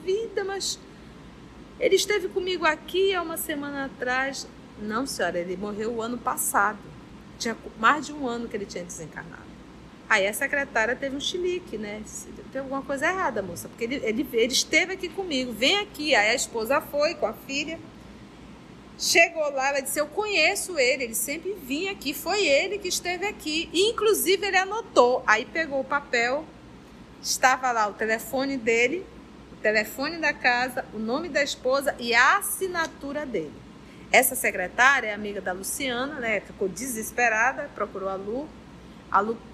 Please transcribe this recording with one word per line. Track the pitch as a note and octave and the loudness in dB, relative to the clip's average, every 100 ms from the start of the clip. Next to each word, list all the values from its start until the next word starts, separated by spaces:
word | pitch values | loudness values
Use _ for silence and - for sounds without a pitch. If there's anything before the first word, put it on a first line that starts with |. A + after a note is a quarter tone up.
vida, | F4+ G4+ A4+ G#4+ | -2 -2 0 -4
mas | F#4+ G4 - - - - - - - - - - - - | -4 -4 -6 -8 -12 -20 -20 -18 -20 -20 -20 -18 -14 0
ele | - F#4 | 4 4
esteve | - G#4 F4+ | 4 0 -2
comigo | F#4+ F#4 F4+ | -4 -2 2
aqui | D#4+ D#4 - F4+ G4 | 2 0 -2 2 2
há | F#4 | 2
uma | E4 D#4+ | -2 -6
semana | - D4 C#4+ C#4 C4+ | -4 -6 -6 -6 -8
atrás." | - B3 B3+ C4+ C4+ - - - - | -4 -2 0 0 -4 -10 -14 -18 -10
"Não, | G#3+ A3 C4+ | -4 -2 -2
senhora, | - F3+ F3 | 0 0 0
ele | F3 F#3 | -2 -4
morreu | G#3 G#3 A3 | -4 -4 -4
o | A#3 | -2
ano | A3+ A#3+ | -4 -4
passado." | B3+ D4+ - B3 G3+ G#3 - - - - - - | -2 -2 0 2 2 0 -12 -18 -18 -18 -16 -6
Tinha | A#3 A3 - - | -6 -6 -10 4
mais | A3+ D4 C#4 | 6 6 0
de | |
um | D4 B3+ | -6 -4
ano | A#3 A3+ | -4 -6
que | G#3 | -6
ele | G3 | -6
tinha | - | -8
desencarnado. | F3 - D#3 D#3+ E3 - - - - - - - - | -10 -12 -12 -12 -14 -14 -16 -18 -18 -20 -20 -8 2
Aí | A3 G3 | 4 4
a | |
secretária | G#3+ C4+ C#4+ C#4 A#3 A3 | 0 0 0 0 0 2
teve | B3+ C#4 C#4 | 0 -4 -4
um | |
chilique, | - F4+ F4+ F4+ - G#3+ | -4 -2 -2 -2 -6 -8
né? | G#3 G#3+ | -8 -10
Disse, | A3 - - - - | -12 -14 -14 -16 -10
"Tem | C4+ | -8
alguma | C4+ C#4 | -6 -6
coisa | C4+ C#4 D#4 | -4 0 0
errada, | F#4+ E4 A3 | 0 0 -2
moça, | F#3+ E3+ - | -6 -8 -10
porque | - | -6
ele, | A#3 C4+ | -4 -2
ele, | A3+ A3 - | -2 -2 0
ele | A#3 A#3+ | 4 4
esteve | C4 - D#4+ F4+ | 4 4 2 2
aqui | F#4+ F4 | -2 -6
comigo, | F#4+ F#4 C4 B3+ | -6 -2 -2 -2
vem | G#3+ C4+ G4+ | 2 4 4
aqui." | G#4 - D4+ | 0 -4 2
Aí | A#3 G#3 | 4 4
a | |
esposa | B3 - A3+ A3 - | 2 -2 -4 0 0
foi | - D4 D4+ | 0 0 0
com | E4+ A3 | 2 -2
a | |
filha. | A3 - C#4 D4+ E4 - - - - - - - - - - - - | -4 -6 -6 -4 -8 -12 -18 -20 -18 -20 -20 -20 -20 -20 -20 -18 -4
Chegou | - E4 E4+ E4 D4 | 4 6 6 4 0
lá, | C#4 C4+ | 2 0
ela | C#4 | 0
disse, | C4 - | -2 -2
"Eu | D4 | -2
conheço | - G#4+ F#4 D#4+ G4+ - E4 | -2 0 4 4 2 -2 2
ele, | B3 C#4 | 2 2
ele | A#3+ | -2
sempre | A3+ - D#4 F#4 | -4 -4 -4 -6
vinha | G4+ B3+ C#4+ G4 | -8 -4 -4 -4
aqui, | G4+ - | -4 -6
foi | - E4 G#4 E4+ | -6 -2 2 4
ele | C#4 F#4 G4 | 4 2 -4
que | F4+ | -4
esteve | - F4 F4+ G4+ | -4 -2 -2 -4
aqui. | - D4+ D#4 D#4+ | -4 -4 -4 0
E, | E4+ G#4 | 2 2
inclusive, | A#4+ G#4+ E4 C4 F#4+ G4 | 4 2 4 4 2 4
ele | F#4 | 2
anotou." | F#4+ A4 - - B3 B3+ - | 2 -4 2 6 6 4 4
Aí | G#3+ | 2
pegou | B3+ E4 D#4+ C4+ | 2 -4 -2 -2
o | |
papel, | C4 C#4+ - A#3+ A#3+ C#4+ D#4 - - - - - - - | -2 -4 0 2 2 0 -6 -18 -20 -20 -20 -20 -20 -10
estava | - - C4 C4 C4 | -4 4 4 4 2
lá | A#3 G#3 | 2 2
o | |
telefone | G3+ A3 A3 - C4+ C#4 C4+ | 0 -2 -2 -2 -2 -2 0
dele, | A3+ A3+ B3 F4 G4 - - - - | 2 4 4 0 -8 -16 -20 -20 -20
o | - | -2
telefone | A3 G#3+ G#3+ - C#4+ E4+ | 2 2 0 -4 -4 0
da | D4+ | 0
casa, | D4 C4 A#3+ B3+ B3+ - | 2 2 4 0 -4 -6
o | G#3+ | -6
nome | A3 C4+ E4+ | -2 -2 0
da | C#4+ | 0
esposa | C#4+ - B3+ C4+ C#4 - | 0 0 0 2 0 -2
e | A#3+ | 2
a | A#3 C#4 G4 | 6 8 6
assinatura | G4+ - F#4+ F4 D#4+ - C#4 D4 D4 | 2 -2 -2 0 -2 -4 -6 -6 -2
dele. | G3+ D3+ A2+ - - - - - | -4 -4 -10 -18 -20 -20 -16 4
Essa | G#3 C4 B3+ | 4 4 0
secretária | A3 G3+ F3+ G3+ B3+ C#4 A3 | -2 -2 -4 6 6 6 0
é | |
amiga | G#3 G#3 G3 | -4 -6 -4
da | F#3+ | -4
Luciana, | F#3 F#3+ - C4+ A#3+ C4+ D4+ | -4 -6 -4 -2 -2 -4 -4
né? | A#3 G#3 | -2 -2
Ficou | - - G3 | -2 -4 -2
desesperada, | E3+ C4+ A3 G#3+ - A#3+ A3 B3 C#4 C#4+ | -2 -6 -6 -4 2 2 4 2 2 -8
procurou | - G#3 G3+ F#3+ | -4 -4 -4 -4
a | |
Lu. | F#3+ G3 B3 D#4 - - - - - - | -4 -4 -4 -6 -12 -20 -20 -20 -18 2
A | F#3+ | 2
Lu | G#3+ A#3 - | 2 -4 -8